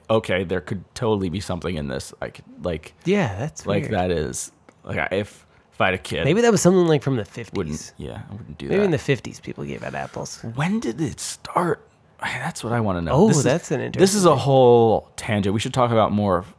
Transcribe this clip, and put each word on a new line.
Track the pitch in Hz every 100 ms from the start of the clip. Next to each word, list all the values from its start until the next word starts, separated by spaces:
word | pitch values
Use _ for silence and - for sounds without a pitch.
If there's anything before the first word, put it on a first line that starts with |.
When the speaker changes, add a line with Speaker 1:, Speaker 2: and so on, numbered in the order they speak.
| -
Speaker 1:
okay, | 113 - 92
there | 90 92
could | - 98 -
totally | - 117 104 95
be | 92
something | 98 90 82 85
in | 71
this. | 65 - -
I | 62
could, | - - 262
like, | 87 80 - -
Speaker 2:
Yeah, | 165 202 135 95
that's | 151 - -
Speaker 1:
like, | 160
Speaker 2:
weird. | 143
Speaker 1:
that | 101 90
is, | 82 69 65 - - _ _
like, | - 101
I, | 76 95
if, | 104 - _ _ _
if | -
I | 101
had |
a | 92
kid, | - 73
Speaker 2:
Maybe | 107 190
that | 233
was | 196
something, | 175 190 170
like, | 151
from | - 127
the | 101
fifties. | - 113
Speaker 1:
wouldn't, | 101 80 78 - -
yeah, | 67 55 110
I |
wouldn't | 104 - 73
do | -
Speaker 2:
Maybe | 185
Speaker 1:
that. |
Speaker 2:
in | 202
the | 147
fifties | - 127 - -
people | - -
gave | 71 -
out | -
apples. | 131 - 117 139 - 113
Speaker 1:
When | 120 170 220
did | - 117
it | 143 -
start? | - - - - 175 147 - _ _ _
That's | - 123 143 -
what | 110
I | 120
wanna | 107 90
know. | 82
Speaker 2:
Oh, | 127 220
Speaker 1:
This | 170
is, |
Speaker 2:
that's | 120 160 -
an | 135 117
Speaker 1:
this | 117 190
is | 208
a | 175
Speaker 2:
interesting | 135
Speaker 1:
whole | 120 135 123 120 113 95 - -
tangent. | - 104 98
We | 107
should | 127
talk | 131 120
about | 117 95
more | 104 104 90 95